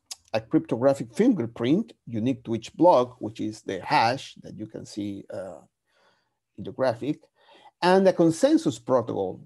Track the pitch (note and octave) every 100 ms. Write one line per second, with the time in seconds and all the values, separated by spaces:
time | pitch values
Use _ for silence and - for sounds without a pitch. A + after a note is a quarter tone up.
0 | - - _ A2 A#2+ D#3 - A#2 C3+ C3+
1 | B2 - A#3 G3 A#2 - A#2+ E3+ A#3 _
2 | - A2+ A#2 A#2+ - A#2 - - E3+ C#3+
3 | B2 - G#2+ A2+ G#2+ G#2+ - F#2+ - C#3+
4 | A#2 C3 - - D#2+ D#2+ G#2+ - - -
5 | G2+ G2 - G#2 F#2 D#2 _ _ _ _
6 | _ _ _ _ _ - G2+ B2+ C3 A#2
7 | B2+ D3+ _ _ _ _ _ _ F3 F#3+
8 | F#3+ F3 E3 D#3+ C4+ D#4 D#3+ A#2 - B2+
9 | A#2 G#2+ F#2 -